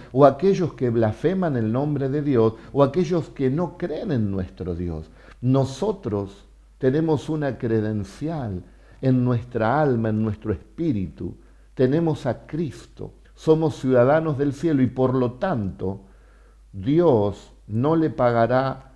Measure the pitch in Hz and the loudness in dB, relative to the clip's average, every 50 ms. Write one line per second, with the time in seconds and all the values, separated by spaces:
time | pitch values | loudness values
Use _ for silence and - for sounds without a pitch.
0 | - - - 127 147 135 131 - - 196 196 165 180 135 - - 131 120 113 120 | -14 -4 4 6 6 6 6 4 2 2 2 2 0 -4 -4 -2 -2 0 2 2
1 | 113 107 107 - - 156 185 190 185 165 139 120 110 110 110 127 143 151 147 135 | 2 0 0 0 -2 -2 0 0 0 0 0 0 0 0 0 -2 -2 -2 -2 -2
2 | 139 135 135 151 143 147 135 117 110 113 110 - - - - 135 139 135 135 175 | -2 -2 -2 -2 0 2 2 4 4 2 0 -2 -10 -4 0 2 2 2 2 0
3 | 180 151 180 165 147 - - - 135 131 131 160 175 160 - - 180 170 147 - | -2 0 -2 -2 -4 -6 -6 -2 -2 0 0 0 -2 -4 -6 -8 -8 -8 -6 -6
4 | 294 214 147 120 107 101 98 95 92 92 - - 92 87 87 82 90 87 80 78 | -6 -4 -2 -2 -2 -2 -2 -4 -6 -8 -10 -8 -8 -6 -6 -6 -6 -6 -6 -8
5 | 78 - - - - - - - 117 127 131 135 131 - - - 196 214 196 - | -10 -14 -18 -20 -20 -20 -14 -4 0 2 2 2 2 0 -4 -4 -4 -4 -4 -4
6 | - 120 104 101 101 98 - - - - - - - - - - 139 131 131 156 | -6 -6 -4 -4 -4 -6 -10 -18 -20 -20 -20 -20 -20 -20 -10 -2 0 0 2 2
7 | 165 160 156 139 - - 156 156 147 139 117 - - 113 113 110 107 107 107 104 | 0 0 0 -2 -2 -4 -4 -2 -2 -4 -4 -4 -4 -2 0 0 0 0 -2 -4
8 | 98 95 - - 143 156 170 151 127 107 95 90 - - - - - - - - | -6 -8 -10 -10 -8 -8 -6 -6 -6 -6 -8 -8 -10 -14 -20 -20 -20 -20 -12 -4
9 | - 131 131 127 123 123 123 117 - - - 113 110 110 127 151 156 143 127 113 | 0 0 2 2 2 0 0 -2 -4 -6 -4 -2 0 0 2 2 2 2 2 0
10 | 113 113 107 107 110 110 104 - - 110 98 - - - - - 165 165 127 101 | 0 0 0 0 -2 -2 -4 -4 -4 -4 -4 -6 -8 -12 -8 -4 -2 -2 -2 -2
11 | 92 78 - - 95 90 - - - - - - - - - - 110 123 139 165 | -4 -6 -8 -10 -10 -10 -10 -12 -20 -20 -20 -20 -20 -12 0 2 2 2 4 2
12 | 170 160 151 - - 131 110 - - - - 151 175 131 - - - - - - | 0 0 -2 -2 -4 -6 -6 -6 -8 -8 -6 -6 -6 -6 -8 -12 -18 -20 -14 -14
13 | 98 101 - - - - - - - 160 160 160 160 151 - - - 131 131 123 | -14 -14 -14 -18 -20 -20 -20 -2 2 4 4 4 4 0 -2 -2 0 4 4 6
14 | 120 135 147 160 160 160 147 123 143 147 131 - - 165 156 135 131 120 - - | 6 6 4 4 2 0 -2 -2 -2 -2 -2 -2 0 0 2 2 2 2 2 0
15 | 131 123 123 131 127 120 117 - - 190 180 120 101 95 95 - - 95 98 98 | 0 2 2 0 0 -2 -2 -4 -4 -2 -2 -2 -4 -6 -6 -6 -6 -6 -6 -8
16 | - - - - - - _ - - - _ - - - - 98 92 117 147 165 | -12 -20 -20 -20 -20 -20 _ -20 -20 -20 _ -20 -20 -18 -14 -6 -2 0 2 4
17 | 175 165 131 110 101 101 95 - - - - - - - 104 113 127 147 165 165 | 4 6 4 4 4 0 -2 -6 -12 -20 -20 -20 -12 -6 -4 -2 0 2 2 2
18 | 156 147 113 - 127 123 120 117 117 113 123 127 135 135 131 - - - - | 0 0 0 0 2 2 4 2 2 2 2 0 0 -2 -4 -8 -14 -20 -20